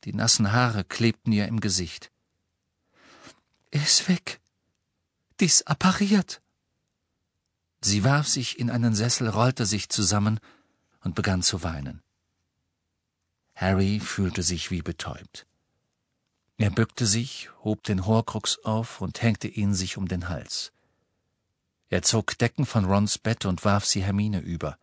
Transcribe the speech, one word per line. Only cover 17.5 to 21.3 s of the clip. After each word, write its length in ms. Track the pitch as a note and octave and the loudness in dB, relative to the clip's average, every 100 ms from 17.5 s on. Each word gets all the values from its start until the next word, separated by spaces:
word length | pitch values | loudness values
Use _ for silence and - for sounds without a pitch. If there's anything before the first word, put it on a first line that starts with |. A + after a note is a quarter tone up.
| - | -10
hob 200 | - G#2+ | -4 -4
den 240 | - G2 F2+ | -2 -2 2
Horcrux 520 | A2 A2+ A2 - - | 2 2 -4 -4 -4
auf 360 | - A2 A2+ - | -2 -4 -4 -6
und 220 | F#2 - | -8 -2
hängte 260 | A#2 G#2 G#2+ | 0 0 -4
ihn 260 | - G2+ | -2 0
sich 220 | G2 F#2 - | 0 -2 -4
um 100 | F#2+ | -4
den 220 | F#2 F2 | -4 -4
Hals. 440 | D#2+ B1 - - _ _ _ _ _ _ | -8 -8 -10 -10 _ _ _ _ _ _